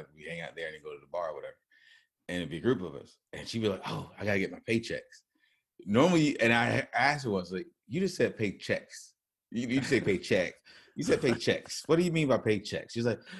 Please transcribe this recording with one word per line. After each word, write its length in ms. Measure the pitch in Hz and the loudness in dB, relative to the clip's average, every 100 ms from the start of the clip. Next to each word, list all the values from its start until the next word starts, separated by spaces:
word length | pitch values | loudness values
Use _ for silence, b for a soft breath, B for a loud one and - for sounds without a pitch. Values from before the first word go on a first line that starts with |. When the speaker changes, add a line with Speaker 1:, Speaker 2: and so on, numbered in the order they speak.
| 76 78 | -16 -16
Speaker 1:
we 80 | |
hang 160 | 78 85 | -12 -10
out 160 | 80 80 | -10 -10
there 180 | 80 | -10
and 80 | 76 | -10
go 100 | 76 | -14
to 60 | 73 | -14
the 60 | 71 | -10
bar 240 | 85 82 | -6 -6
or 40 | 73 | -8
whatever. 180 | 67 - _ b b b b _ - | -12 -16 _ b b b b _ -8
And 100 | 87 | -6
it'd 120 | 80 | -6
be 80 | 80 | -2
a 20 | |
group 220 | 104 110 | 0 0
of 140 | 85 69 | -4 -10
us. 220 | - _ _ | -16 _ _
And 160 | - - | -14 -8
she'd 140 | 117 | -2
be 60 | 107 | -2
like, 140 | 95 - | -2 -6
"Oh, 260 | - - - | -8 -10 -6
I 60 | 101 | -2
gotta 140 | 98 | 0
get 120 | 92 | -2
my 80 | - | -6
paychecks." 640 | - 113 113 - - - _ _ _ _ _ - 92 | -2 -2 -2 -8 -10 -20 _ _ _ _ _ -14 2
Normally, 540 | 110 170 170 147 - | 6 6 6 4 4
and 120 | 113 | 4
I 360 | 117 120 117 - | 4 4 0 0
asked 300 | 117 135 143 127 | 2 2 2 0
her 40 | |
once, 220 | 98 90 | -2 -2
like, 160 | 92 - _ - | -8 -8 _ -8
"You 120 | 160 | -2
just 160 | 190 - | -2 0
said 220 | 110 - | 0 0
paychecks. 760 | 104 - - 92 - - - _ _ _ _ | -4 -2 -4 -4 -4 -18 -20 _ _ _ _
You, 180 | 113 123 | -6 -2
you 140 | 135 | -2
say 160 | 135 117 | 2 2
Speaker 2:
<laughs> 20 | |
Speaker 1:
paycheck. 520 | 107 90 - 101 85 - B B B - | 2 -2 2 2 2 -6 B B B -6
You 80 | |
said 180 | - 156 | 0 2
paychecks. 600 | 139 110 - - - - - | 2 2 0 0 -4 -10 2
What 80 | 165 | 2
do 60 | |
you 80 | 180 | 4
mean 160 | 160 143 | 2 2
by 100 | 110 | 2
paychecks?" 540 | 110 104 - 87 - | 4 2 0 -8 -6
She's 140 | 117 117 | -2 -2
like, 140 | 104 B | -2 B